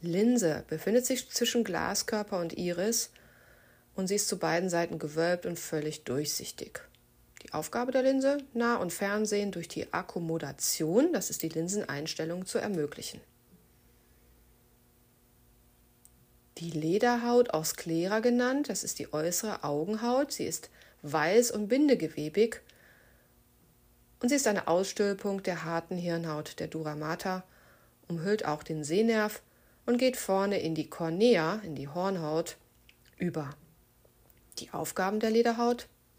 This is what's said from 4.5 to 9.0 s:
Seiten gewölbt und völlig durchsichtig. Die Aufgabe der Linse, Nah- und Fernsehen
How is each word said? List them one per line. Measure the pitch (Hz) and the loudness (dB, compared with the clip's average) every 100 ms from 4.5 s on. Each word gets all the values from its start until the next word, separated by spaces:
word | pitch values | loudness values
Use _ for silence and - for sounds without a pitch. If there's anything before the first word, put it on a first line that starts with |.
| 165 185 | 0 2
Seiten | 170 170 165 | 0 0 -4
gewölbt | 151 151 170 175 180 | -4 0 2 2 -2
und | 170 | -6
völlig | - 156 151 156 | -4 -4 -4 -6
durchsichtig. | - 165 151 - - - - - - _ _ _ _ - | -4 -2 -2 -4 -6 -10 -12 -14 -16 _ _ _ _ -20
Die | - | -10
Aufgabe | 151 156 233 247 | -6 -4 -2 0
der | 262 | 4
Linse, | 262 269 269 285 277 | 4 4 4 2 -2
Nah- | 233 233 240 | -2 0 2
und | 185 | 0
Fernsehen | - | -2